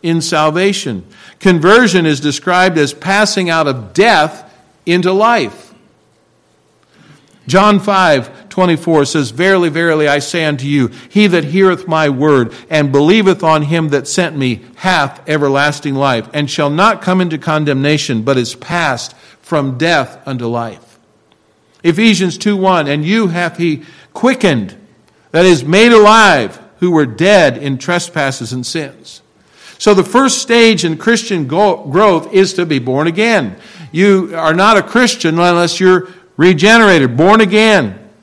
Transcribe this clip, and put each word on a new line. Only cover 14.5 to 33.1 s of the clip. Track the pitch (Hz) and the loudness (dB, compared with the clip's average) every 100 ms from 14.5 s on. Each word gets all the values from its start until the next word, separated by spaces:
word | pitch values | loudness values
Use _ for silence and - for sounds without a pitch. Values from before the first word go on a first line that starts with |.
| 110 - - | -6 -10 -8
hath | 185 180 139 - - | -2 0 -2 -6 -6
everlasting | 151 143 139 147 147 151 135 | -2 0 0 0 -2 -6 -2
life, | 139 120 110 | -2 -2 -4
and | 147 147 | -6 -6
shall | - 147 | -4 -4
not | 147 208 214 | 0 0 0
come | - 185 | -2 -2
into | 180 160 | -2 -4
condemnation, | 147 156 147 135 143 151 - 117 | -4 -2 -2 -2 0 -2 -2 -4
but | 110 131 | -2 -2
is | 120 | -2
passed | - - 175 160 120 - - _ _ | -8 -8 -4 -4 -4 -8 -18 _ _
from | - 156 135 127 | -6 -4 -4 -4
death | 165 165 127 - - | -2 -2 -4 -10 -12
unto | 127 117 | -10 -6
life." | 120 117 95 _ _ _ _ _ _ _ _ _ _ | -8 -8 -14 _ _ _ _ _ _ _ _ _ _
Ephesians | 165 165 226 190 185 - | -2 2 2 2 -2 -4
two | 208 202 | -4 -2
one, | 185 180 143 | 0 0 -2
"And | 147 | -4
you | 151 220 214 | -2 -2 -2
hath | 165 175 170 | -2 -6 -4
he | 170 151 - - _ | -4 -4 -10 -20 _
quickened," | - 240 254 202 131 95 - _ _ _ _ _ | -4 -2 0 0 0 -4 -14 _ _ _ _ _
that | 151 180 | 2 4
is, | 165 | 2
made | 135 185 233 | 2 2 6
alive, | 226 208 220 208 156 104 - - _ | 6 6 6 4 2 -2 -8 -20 _
"who | 180 | 0
were | 160 139 | 0 0
dead | 110 180 208 156 120 | 0 2 4 2 0
in | 143 131 | -8 -8
trespasses | - 175 175 - 139 131 113 | -4 -4 -4 -6 -6 -6 -10
and | 127 123 | -10 -8
sins." | 170 143 - - - _ _ _ _ - - | -10 -10 -16 -20 -20 _ _ _ _ -20 -4
So | - | 2
the | 196 | 2
first | 190 247 269 - | 2 0 0 -2
stage | - 233 226 208 170 | -2 2 4 2 -2
in | 160 | -4
Christian | - 233 - 185 139 | -2 -2 -2 -6 -4
go-, | 160 208 170 147 | 0 0 -2 -4
growth | 147 214 170 - | 0 2 2 0
is | 190 190 | 0 0
to | - 170 | -2 -4
be | 147 | -4
born | 120 131 | -2 -4
again. | 160 | -4